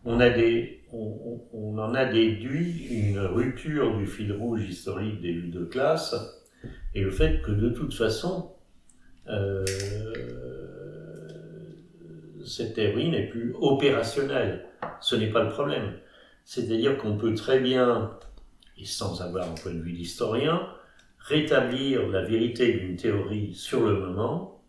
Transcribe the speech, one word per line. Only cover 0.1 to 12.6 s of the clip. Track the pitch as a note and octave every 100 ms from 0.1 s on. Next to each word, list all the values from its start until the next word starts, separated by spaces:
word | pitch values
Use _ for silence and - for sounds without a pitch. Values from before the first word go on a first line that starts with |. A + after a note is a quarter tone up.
| A#2+
a | B2
des, | A#2+ A#2 A#2 A2+ - -
on, | A2+ G#2+ G#2 A#2 A#2+ -
on, | A2
on | G#2+ G#2+
en | A2
a | C3
déduit | B2 A2+ A2+ G2+ B2+ D3 F3 E3 -
une | A2+ G2+ G2
rupture | F#2+ G#2 C3 - D#3 D3 A#2 G#2
du |
fil | G2 - G2+
rouge | G2+ A#2 A2 F#2
historique | F2 - F#2+ G#2+ F#2+
des | E2+
luttes | E2+ E2+
de | E2+
classe, | E2+ B2 D3 D#3+ - A#2 A2+ - - _ - - -
et | G2+
le | G2
fait | - D#3+ -
que | G#2
de | G#2 A#2
toute | - D3
façon, | - A2 - F3 F#3+ - - _ - - - - - -
euh, | G#2 G2 G2 F#2+ G2 G2 G#2 G#2+ - - - B1+ - - - - - D#3+ D#3+ D#3 D#3+ D#3+ E3 E3 - - - - - - -
cette | - -